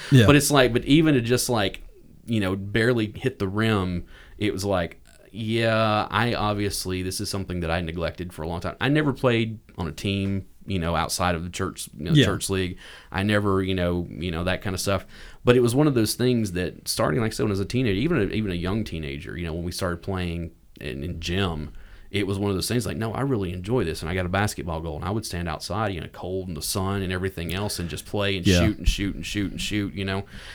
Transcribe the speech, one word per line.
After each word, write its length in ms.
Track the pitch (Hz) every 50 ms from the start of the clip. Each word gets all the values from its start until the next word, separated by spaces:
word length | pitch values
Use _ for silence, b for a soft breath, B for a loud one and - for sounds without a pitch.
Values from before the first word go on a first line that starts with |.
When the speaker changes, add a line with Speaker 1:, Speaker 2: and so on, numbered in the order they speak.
| B B
Speaker 1:
Yeah. 140 | 139 127 107
Speaker 2:
But 100 | 98 143
it's 140 | 139 135 -
like, 200 | 147 139 127 120
but 120 | 117 120 -
even 300 | - 139 165 160 160 143
to 60 | 123
just, 280 | 113 113 123 120 - -
like, 320 | 123 110 101 95 - - - - - - - - - - -
you 120 | 110 113 107
know, 160 | 98 92 98
barely 580 | 98 98 101 104 117 110 120 127 117 110 101 -
hit 260 | - - 127 - -
the 80 | 101 95
rim, 560 | 98 104 110 113 110 101 92 92 90 85 - b b b b b b b
it 140 | 104 104
was 120 | - 92 98
like, 340 | 101 98 90 85 82 - - - - - - - -
yeah, 760 | - 107 113 107 113 117 117 113 113 110 110 107 107 107 98 -
I 240 | - 104 117 120 107
obviously, 680 | 71 101 104 104 101 101 98 - - - 92 92 92
this 180 | 90 92 92 -
is 80 | 101 -
something 320 | - 98 92 - 90 90
that 100 | 85 80
I 100 | 82 87
neglected 520 | 87 82 82 87 82 78 - - 87 87
for 100 | - -
a 60 | 76 82
long 120 | 85 82
time. 160 | - 90 - -
I 80 | - 135
never 240 | 143 151 156 143
played 460 | 127 - - 127 117 113 117 113 110 107 - - - -
on 80 | 90
a 60 | 78
team, 540 | 73 - - 101 98 98 98 98 98 95 92 - - - -
you 120 | - 98 92
know, 160 | 80 85 85
outside 400 | 78 82 - - - 92 90 87
of 80 | 82 85
the 60 | 90
church, 380 | - - 95 90 - - - - -
you 80 | - 76
know, 80 | 87
Speaker 1:
Yeah. 120 | - 147 120
Speaker 2:
church 260 | 104 92 78 - -
league. 280 | 98 92 92 90 90 B B B B B B B
I 100 | B 92
never, 400 | 98 104 104 104 104 101 95 95
you 120 | 95 92 95
know, 320 | 92 87 87 87 87 87 -
you 200 | - 50 82 90
know, 100 | 82 80 87
that 160 | 90 92 -
kind 140 | - 101 92
of 60 | 90
stuff. 260 | - 101 95 92 - - b b b b b b b
But 120 | - -
it 40 | 131
was 120 | 120 123 113
one 120 | 135 151
of 80 | 156 131
those 200 | 120 110 104 -
things 380 | - 120 127 123 117 110 98
that 360 | 87 90 90 76 62 - - -
starting, 320 | - - 110 139 151 135
like 100 | 110 110
I 40 | -
said, 100 | - -
when 60 | 107
I 40 | 98
was 60 | 95
a 40 | 98
teenager, 340 | - - 123 131 110 95 98
even 200 | 131 170 175 120
a, 60 | 101 - -
even 160 | 110 110 98
a 40 | 87
young 260 | 87 85 90 101 113
teenager, 560 | 104 - - 80 78 69 69 71 - - - 85
you 80 | 87
know, 60 | 82 78
when 80 | 87 85
we 60 | 87
started 300 | 87 - 98 90 87 85
playing 480 | - 98 95 90 90 87 85 85 85 82 - - _ - - -
in, 240 | - 73 65 69 71
in 160 | 87 85 80
gym, 500 | 82 85 87 98 101 90 80 76 76 73 b b b b b b b b
it 160 | - 101 101
was 100 | 92 101 98
one 120 | 101 101
of 60 | 98
those 120 | 90 85 -
things 160 | 110 123 117
like, 120 | 98 92
"No, 160 | 80 110 113
I 80 | - -
really 300 | 131 139 131 104 98 87
enjoy 320 | 90 92 90 101 123 131 95
this, 180 | 80 76 -
and 80 | - 80
I 40 | 90
got 100 | 95 92
a 40 | 87
basketball 500 | 90 98 104 101 - - 69 85 80 80
goal." 160 | 80 82 76
And 80 | 73 80
I 60 | 87
would 140 | 104 113 -
stand 240 | - - 87 87 85
outside, 460 | 76 - - - 87 107 110 101 95
you 60 | 80
know, 80 | - -
cold 360 | - - - 90 95 95 92 92
in 60 | 85
the 80 | -
sun 400 | - - - 101 95 95 98 101
and 100 | 95 90
everything 420 | 92 90 92 92 - 85 85 82 85
else, 240 | 95 104 104 - -
and 100 | 87 82
just 160 | 71 78 -
play 320 | - - 104 101 101 98
and 100 | 92 87
Speaker 1:
Yeah. 120 | 98 92 87
Speaker 2:
shoot 180 | 87 107 104 -
and 100 | 92 -
shoot 260 | - - 101 98 -
and 100 | - 76
shoot 260 | - - 104 98 90
and 80 | - -
shoot, 340 | - - 101 104 101 98 -
you 100 | 98 98
know, 200 | 98 95 98 101 B B B B B